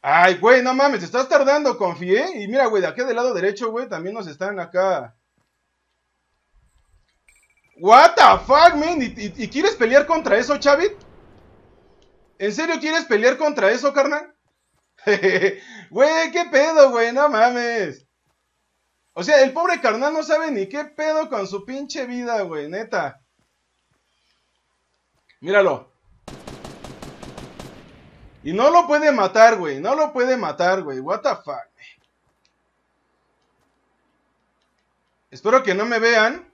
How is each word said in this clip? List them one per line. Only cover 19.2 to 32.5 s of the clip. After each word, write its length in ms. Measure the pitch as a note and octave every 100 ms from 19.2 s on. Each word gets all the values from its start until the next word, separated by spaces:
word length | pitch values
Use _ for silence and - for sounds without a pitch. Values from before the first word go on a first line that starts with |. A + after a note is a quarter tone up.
sea, 180 | F#3 D4
el 100 | C4+
pobre 280 | C4+ F4+ E4+
carnal 320 | A#3+ A3 C#4+
no 100 | D#4
sabe 300 | D#4 D#4 D#4+
ni 160 | A#3 G3
qué 160 | C#4
pedo 440 | D4 - D#4 D#4 D#4
con 160 | A3+ F#3+
su 160 | G3
pinche 420 | G3+ C4+ C#4+ D#4 B3
vida, 360 | B3 A#3+ A3+
güey, 260 | F#3 D#3 D3
neta. 520 | F#3 A3+ - C#3+ - _ _ _ _ _ _ _ _ _ _ _ _ _ _ _ _ _ _ _ _ _ _
Míralo. 500 | D3 G3+ F#3+ C3+ - _ _ _ - - - - - - - - - - - - - - - - - - - _ - _
Y 80 | C#3
no 180 | F#3 C4+
lo 160 | F4 E4
puede 240 | D4 D4+
matar, 460 | B3+ F#3+ G#3+ A3+ A3
güey. 240 | E3 C#3
No 160 | F3+ D4
lo 160 | D4+
puede 240 | B3+ B3+ B3
matar, 480 | F3 D3 F3+ F#3+
güey. 160 | D#3 C3
What 220 | C3+ G#3
the 120 | C#4
fuck, 320 | A3 - C3+ -
güey. 120 | _ - _ _ _ _ _ _